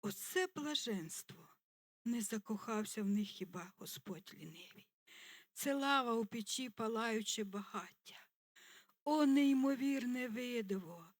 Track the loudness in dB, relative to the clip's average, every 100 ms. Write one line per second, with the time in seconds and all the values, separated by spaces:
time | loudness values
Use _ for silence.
0 | -6 -6 -2 0 0 0 -2 -2 -2 -4
1 | -4 -10 -12 -18 -20 _ _ _ _ _
2 | -4 -2 -2 -4 -4 -6 -2 -2 -2 -2
3 | 2 2 0 -4 -10 -8 -12 _ -12 -12
4 | -8 -10 -10 -14 -14 -14 -20 -20 -20 _
5 | _ -20 -20 -20 -18 -4 0 2 4 4
6 | 4 2 0 -4 -4 -4 -4 -2 0 0
7 | 2 0 0 -2 -2 -4 -6 -8 -8 _
8 | -20 -20 -20 _ _ -20 -20 -20 _ _
9 | 0 6 8 8 8 6 4 2 2 2
10 | 0 -2 -2 -4 -2 -2 -2 -2 -4 -14
11 | -18